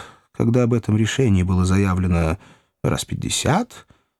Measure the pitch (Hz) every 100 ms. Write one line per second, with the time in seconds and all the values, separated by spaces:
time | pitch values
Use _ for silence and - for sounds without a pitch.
0 | - - _ - 113 123 120 120 - 107
1 | 110 - 131 98 90 92 92 95 98 92
2 | 92 85 82 80 - - _ _ - -
3 | - - - - - 170 247 - - _
4 | _